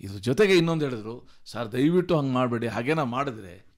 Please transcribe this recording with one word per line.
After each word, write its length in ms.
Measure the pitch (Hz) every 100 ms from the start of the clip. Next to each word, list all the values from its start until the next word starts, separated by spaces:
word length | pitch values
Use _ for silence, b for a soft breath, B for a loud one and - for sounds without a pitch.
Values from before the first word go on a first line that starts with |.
ಇದ್ರ 160 | 98 98
ಜೊತೆಗೆ 380 | 101 180 208 185
ಇನ್ನೊಂದು 280 | 165 160
ಹೇಳಿದ್ರು, 440 | 143 120 107 123 - b b
"ಸರ್, 260 | 107 113
ದಯವಿಟ್ಟು 460 | 123 147 180 180 165
ಹಂಗೆ 140 | 139
ಮಾಡಬೇಡಿ, 340 | 127 127 117 117
ಹಾಗೇನ 360 | 110 120 160
ಮಾಡಿದ್ರೆ 640 | 131 120 139 110 95 92 -